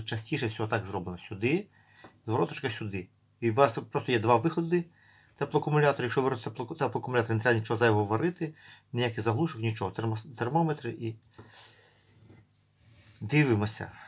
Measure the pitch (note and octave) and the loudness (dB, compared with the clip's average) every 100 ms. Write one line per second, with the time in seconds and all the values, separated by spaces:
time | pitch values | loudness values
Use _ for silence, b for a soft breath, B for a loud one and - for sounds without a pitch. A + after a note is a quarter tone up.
0 | A2 A2+ - D3 A#2 - G#2+ A2+ F#2+ G2 | -8 -8 -6 -4 -4 -4 -2 -2 -2 -6
1 | F2+ F2 - G2 A#2 F3 G#3 B B B | -6 -10 -12 -4 0 0 -2 B B B
2 | B _ - A#2 E3 D3 C3 A2 A2 F#2+ | B _ -4 -2 -2 -2 -6 -6 -6 -8
3 | F2+ _ _ _ A#2 A2 C#3 - A#2+ C#3+ | -10 _ _ _ 0 4 4 4 -4 -6
4 | - A#2+ G#2+ B2 E3 E3+ E3+ F3 E3+ b | 0 0 4 4 4 0 0 0 -2 b
5 | b b b _ D3 D3+ D3 D3+ D3 C#3 | b b b _ -2 0 2 4 4 4
6 | B2 C#3 C3 B2 A2+ A2 A#2+ - C3 A#2 | 0 2 2 0 -6 -8 -10 -4 -2 -2
7 | A2+ B2 A2+ A2 A#2+ A2+ A2 A2+ A#2 G#2 | 0 0 2 2 4 2 2 2 4 4
8 | G2+ A2 E3+ F3 D#3 B B B _ A#2+ | 2 2 0 -2 -8 B B B _ -2
9 | A#2+ A2 A2 A2 E3 A#2+ A2+ A2 F#2+ F2+ | -2 0 0 0 0 -2 -4 -2 -4 -4
10 | A2 A2 - A#2+ A#2 D#3 E3 D3 A#2+ - | -4 -4 -8 -6 -2 0 0 -2 -6 -8
11 | A2+ A2 _ B B B B B B B | -8 -10 _ B B B B B B B
12 | B B - - _ _ _ _ _ - | B B -20 -20 _ _ _ _ _ -20
13 | - - G#2+ D3 C#3+ G#2+ G#2 - - B | -20 -14 0 2 4 4 0 -4 -10 B